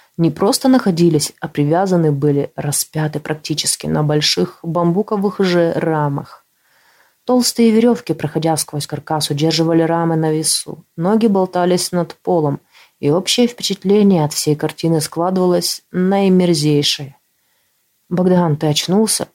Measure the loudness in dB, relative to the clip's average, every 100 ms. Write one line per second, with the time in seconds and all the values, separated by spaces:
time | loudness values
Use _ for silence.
0 | _ -2 -2 0 0 0 2 2 2 2
1 | 2 2 -2 -10 -8 -2 0 0 0 2
2 | 2 0 0 0 -4 -6 -6 -6 -6 -4
3 | -4 -6 -8 -8 -6 -6 -4 -6 -4 -2
4 | 0 0 0 -2 -4 -6 -6 -2 0 0
5 | -2 -2 -2 0 0 2 0 0 -2 -2
6 | -2 -4 -8 -18 _ _ _ _ _ _
7 | _ _ -2 0 0 2 4 4 4 2
8 | -2 -6 -4 -2 -2 -2 -4 -8 -8 -8
9 | -6 -4 -4 0 0 2 2 2 2 0
10 | 0 0 0 -2 -2 -4 -8 -16 _ -6
11 | 0 2 2 2 0 0 0 0 -2 -4
12 | -4 -6 -2 0 0 -2 _ _ _ _
13 | 0 0 0 0 0 -2 -8 -4 0 4
14 | 4 4 2 -2 -2 -2 -2 -2 -2 0
15 | -2 -4 -2 2 2 2 -2 -8 _ -2
16 | 0 2 4 4 4 2 2 2 0 -4
17 | -10 -18 _ _ _ _ _ _ _ _
18 | -6 -2 2 2 2 0 0 -2 0 0
19 | 0 -2 -8